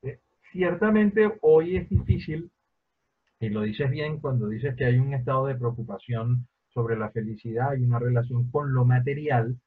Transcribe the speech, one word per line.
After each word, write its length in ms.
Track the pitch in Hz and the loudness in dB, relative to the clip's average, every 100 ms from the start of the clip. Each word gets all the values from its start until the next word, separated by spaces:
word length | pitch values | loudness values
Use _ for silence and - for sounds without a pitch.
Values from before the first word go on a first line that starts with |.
Eh, 160 | 127 - _ _ _ | -14 -14 _ _ _
ciertamente 880 | 180 175 170 214 214 208 208 214 214 | -2 -2 2 2 4 4 4 2 2
hoy 360 | 156 160 170 185 | 6 6 6 -2
es 120 | - | 0
difícil, 640 | 190 - - - 156 170 _ _ _ _ _ _ _ _ _ | 0 2 0 0 -8 -10 _ _ _ _ _ _ _ _ _
y 100 | 113 | -4
lo 120 | 107 | -2
dices 280 | 107 107 143 | -4 -2 -2
bien 300 | 151 151 151 | -2 -4 -4
cuando 280 | 147 127 104 | -2 -2 -2
dices 280 | 110 139 127 | -4 -6 -2
que 100 | 127 | 2
hay 140 | 123 | 2
un 140 | 139 | 2
estado 340 | 135 123 135 135 | -2 -2 -2 -2
de 80 | 127 | -2
preocupación 920 | 120 113 107 101 - 113 117 123 123 _ _ | -4 -6 -10 -12 -8 -6 0 -2 -2 _ _
sobre 280 | - 113 110 | -6 -2 -2
la 140 | 107 | -4
felicidad, 600 | 113 107 107 117 113 131 | -6 -8 -8 -8 -4 -2
hay 120 | 139 | 0
una 140 | 123 120 | 0 0
relación 540 | 123 120 117 120 123 | 0 0 0 -2 -2
con 220 | 143 143 | -2 0
lo 120 | 127 123 | 2 4
material 720 | 123 123 143 147 131 113 127 | 4 2 -2 0 0 0 -6